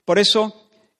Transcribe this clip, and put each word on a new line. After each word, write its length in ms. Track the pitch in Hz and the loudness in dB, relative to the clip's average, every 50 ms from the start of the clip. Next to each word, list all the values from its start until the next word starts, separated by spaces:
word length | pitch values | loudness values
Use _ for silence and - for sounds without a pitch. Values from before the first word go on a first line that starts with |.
| _ | _
Por 120 | - 190 | -2 0
eso, 520 | 196 208 - - 220 214 214 208 - _ _ _ _ _ _ _ _ | 0 2 0 0 0 -2 -4 -6 -14 _ _ _ _ _ _ _ _